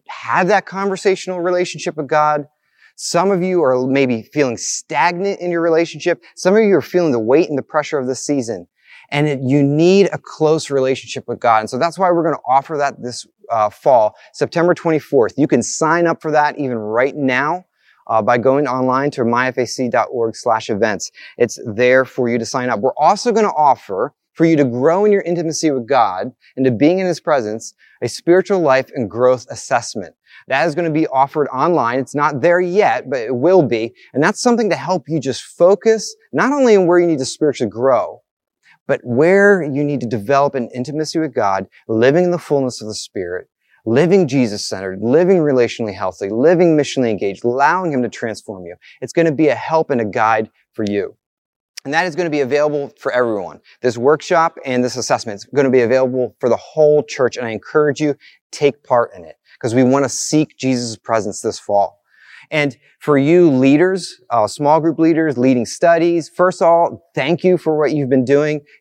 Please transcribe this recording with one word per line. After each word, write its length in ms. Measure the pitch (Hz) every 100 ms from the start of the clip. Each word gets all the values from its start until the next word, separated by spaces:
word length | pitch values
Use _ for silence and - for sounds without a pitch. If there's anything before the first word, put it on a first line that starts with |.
| -
have 400 | - 117 135 180
that 200 | 202 -
conversational 760 | 190 196 190 202 190 - 180
relationship 560 | 175 180 170 151 175 156
with 100 | 139
God." 400 | 151 151 151 143 _ _ _ _
Some 360 | - - 170 190
of 120 | 190
you 220 | 185 180
are 220 | 139 127 131
maybe 360 | 135 131 113 -
feeling 240 | 151 131 113
stagnant 800 | - - - 147 170 175 196 190
in 100 | 180
your 120 | 170
relationship. 600 | 165 160 165 151 175 165 - -
Some 180 | 180
of 80 | 214
you 140 | 208 175
are 60 |
feeling 280 | - 180 165
the 80 | 120
weight 300 | 110 147 185
and 80 | 143
the 60 |
pressure 360 | - 156 143 147
of 80 | 127
this 180 | 127
season. 440 | - 143 117 98 82 _ _ - -
And 160 | 143 151
it, 140 | 135
you 200 | 131 143
need 480 | 139 147 170 196 190
a 60 | -
close 520 | - - 156 156 -
relationship 560 | 139 131 131 - 117 -
with 140 | 113
God. 200 | 120 110
And 100 | 107
so 80 | 123
that's 200 | 165 170
why 120 | 185
we're 120 | 170
gonna 140 | 160 143 -
offer 300 | 131 143 151
that 260 | 139 -
this, 240 | 123 117 - _ -
uh, 200 | 117 104
fall, 440 | - 151 123 107 - -
September 400 | - 139 170 175
twenty-fourth. 600 | 165 170 160 - 139 104 -
You 100 | 147
can 140 | 127
sign 440 | - - 156 170 170
up 140 | 165
for 100 | 160
that 260 | 151 147 139
even 180 | 135 117
right 400 | 107 113 135 151
now, 480 | 131 127 147 180 - _ _ _ -
uh, 120 | 113
by 160 | 104 120
going 320 | 123 139 139
online 420 | 127 127 127 143
to 120 | 139
my 240 | 117 120 127
F 80 | 127
A 100 | 120
C 220 | - 127
dot 200 | 120 -
org 240 | 127 113 -
slash 320 | 120 113 117
events. 420 | 104 110 95 - - - -
It's 200 | 120 -
there 400 | 120 101 123 131
for 240 | 127 - 123
you 80 | 120
to 80 | 113
sign 220 | 135 123
up. 120 | 110
We're 140 | 123 -
also 340 | 156 202 240
gonna 220 | 220 208 151
offer 580 | 147 123 - 95 139 _ _
for 100 | -
you 120 | 165 156
to 80 |
grow 400 | 131 120 147 180
in 80 | 208
your 100 | 202
intimacy 480 | 165 175 165 147 160
with 160 | 135 117
God 460 | 131 104 92 117 - _ -
and 80 |
to 60 | 131
being 300 | 110 147 185
in 60 | 185
his 140 | 165
presence, 540 | - 143 107 110 - _ _ -
a 80 | 120
spiritual 520 | - - 185 185 196
life 300 | 151 131 131
and 160 | 143 104
growth 360 | 110 127 127 -
assessment. 640 | 113 - 123 - 110 87 _ _ - -
That 180 | 131 165
is 80 |
gonna 160 | 147 170
be 160 | 151 160
offered 400 | 131 135 156 139
online. 500 | 127 160 165 117 127
It's 160 | 127
not 260 | 147 151 143
there 180 | 160 175
yet, 520 | 180 190 170 123 135
but 100 | 135
it 160 | 113 123
will 260 | 156 185
be. 320 | 127 113 117 - _
And 80 | 123
that's 180 | 170 -
something 300 | 240 233 214
to 60 | 147
help 300 | 143 180 -
you 140 | 156
just 220 | 131 120
focus 720 | - - 175 202 226 220 - - _
not 180 | 151 233
only 240 | 285 247
on 120 | 202 175
where 120 | 175
you 80 | 175
need 120 | 147
to 80 | 131
spiritually 440 | - 151 - 113
grow, 520 | 107 131 123 78 - _ _ _ _ _ _ -
but 140 | 139
where 580 | 123 120 165 196 202 190
you 220 | 147 135
need 160 | 147 143
to 60 | 120
develop 480 | 110 101 139 143
an 160 | 139 117
intimacy 440 | 123 127 147 156 170
with 160 | 156
God, 340 | 123 101 95 98 _ -
living 380 | 113 123 160
in 60 | 180
the 80 | 175
fullness 420 | - 143 127 -
of 80 | 107
the 60 |
Spirit, 540 | 107 - 104 87 90 - _ _ _
living 420 | 113 120 175 196 156
Jesus-centered, 760 | 135 117 104 - 98 95 95
living 360 | 113 147 180 185
relationally 560 | 147 131 117 - 110
healthy, 360 | 95 95 - 98
living 440 | 113 151 175 175 156
missionally 340 | 139 - 120
engaged, 340 | 98 101 95
allowing 480 | 120 127 147 180 180
him 100 | 139
to 60 | 120
transform 560 | - 117 104 - 95
you. 120 | 87 90 - -
It's 100 | 127
gonna 180 | - 165
be 180 | 139 151
a 60 |
help 360 | 117 - 160 160
and 100 | 131
a 60 | 107
guide 440 | 120 110 113 110 _ _
for 120 | - 104
you. 280 | 101 92 - _ _ _ _ _ -
And 100 | 135
that 120 | 156 180
is 80 |
gonna 160 | 147 170
be 100 | 147
available 520 | 127 143 151 147 143 _
for 120 | 135
everyone. 480 | 123 120 104 85 - _ _
This 180 | 127 113
workshop 580 | 135 156 - 175 165 -
and 200 | 135 123
this 120 | 123 127
assessment 420 | - 120 - 101
is 60 | -
gonna 240 | 135 135
be 100 | 127
available 560 | 113 131 131 127 123 _
for 80 | 127
the 80 | -
whole 460 | - 156 151 151
church. 340 | 143 - 123 -
And 100 | 117
I 40 |
encourage 500 | 107 - 156 147 139
you, 160 | 151 139 _ _ _
take 320 | - 143 -
part 280 | - 123 117 92
in 80 |
it, 120 | 80 - _ _
'cause 140 | 123
we 80 | 123
wanna 260 | 127 139 131
seek 480 | - - 156 151 -
Jesus' 400 | 131 123 120 107
presence 440 | - 113 95 -
this 180 | 110 -
fall. 420 | - 101 85 _ _ _ _ - -
And 240 | 156 147 - _ _
for 180 | - 143
you 320 | 139 180 170
leaders, 720 | 131 135 147 185 190 165 - -
uh, 160 | 117 107
small 320 | - 143 160
group 220 | 160 156
leaders, 360 | 160 160 160 123
leading 300 | 127 123 110
studies, 640 | - 170 170 170 170 151
first 340 | - 180 175
of 60 | 180
all, 420 | 151 - 127 _ 151
thank 260 | 135 170
you 160 | 185 175
for 180 | 165 151
what 140 | 143
you've 200 | 147 131
been 160 | 135 123
doing. 340 | 143 151 151 - _